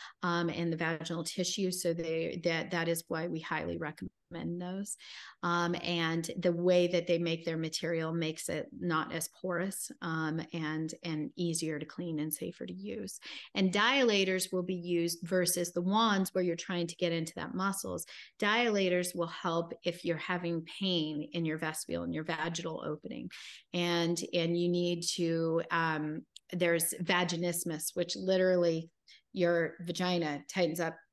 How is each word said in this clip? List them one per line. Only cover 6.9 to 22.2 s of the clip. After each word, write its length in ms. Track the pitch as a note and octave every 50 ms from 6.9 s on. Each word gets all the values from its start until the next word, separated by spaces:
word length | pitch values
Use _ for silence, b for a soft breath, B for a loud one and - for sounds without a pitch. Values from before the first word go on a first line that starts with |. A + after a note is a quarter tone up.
| F3+ F3 E3
they 140 | F3 E3+ E3+
make 260 | E3+ E3 E3 E3 E3
their 120 | E3+ E3
material 540 | D#3+ D#3+ D#3 - - - E3+ E3+ E3 D#3+ D#3+
makes 380 | E3 E3 D#3+ D#3+ D#3 - - -
it 160 | E3+ D3+ - - - -
not 340 | F3+ F3 D#3+ D#3 D#3 - -
as 160 | E3 D#3+ - - -
porous, 520 | - F#3 F3 E3+ F3+ G3 G3 - - - - -
um, 400 | - E3 D#3+ D#3+ D#3+ D#3 D3+ E3 E3 - -
and, 380 | E3 D#3+ D3+ D#3 D#3 D#3+ D#3 - - -
and 260 | E3+ D#3+ D3+ D3+ - -
easier 420 | - F3 E3+ E3 E3 E3 D#3 D#3
to 80 | D3 D#3
clean 320 | - - - F3+ E3+ D#3+
and 160 | D3+ D3+ D#3 D3+
safer 300 | - F3+ F3+ F3+ - -
to 80 | - F3+
use. 460 | F#3 G3 G#3 - G#3+ G3 G3 - - B B B B B B -
And 180 | G3+ F#3+ F#3 F3
dilators 800 | G3+ G#3+ A#3+ C4+ C#4 B3+ A#3 G#3 G3 F#3+ F#3 F#3 F#3 F3+ - -
will 100 | F3+ F3
be 100 | F3+ F#3
used 460 | F3 E3+ F3 F3 E3+ E3+ E3+ E3+ - -
versus 500 | E3+ F#3+ F#3 F3 F3 - F3 F3 F3 -
the 80 | F3
wands 520 | F3+ F#3 G3+ A3 A#3 A3 G3+ G3 F#3+ - -
where 120 | F#3+ F3+
you're 100 | F3+ E3
trying 320 | E3+ - - F#3 F3 E3+
to 80 | E3+ -
get 160 | - F3+ E3+
into 220 | E3+ E3 D#3+ D#3+ -
that 180 | E3+ D#3+ - -
muscles. 520 | F3+ F#3+ G3 F#3 - - F#3+ F3+ E3+ B B B B B B B -
Dilators 720 | G#3+ G#3 G#3+ A#3 A#3+ A#3 G#3 G3+ F#3+ F3+ F3+ F3+ F3 F3+ -
will 140 | F#3 E3+
help 460 | E3 - - - F3+ E3 E3+ E3+ E3 - - -
if 220 | F3 E3 - -
you're 100 | E3+ E3
having 500 | D3+ - - F3+ F3 F3 E3+ E3+ E3 E3 E3 - -
pain 500 | G3 F#3+ F3+ E3+ D#3 D#3 D#3 D3 D3+ - -
in 100 | F3 E3
your 140 | D#3 D#3
vestibule 460 | D#3+ E3+ D#3 D#3 - - - E3+ E3+ -
and 100 | - -
your 100 | D#3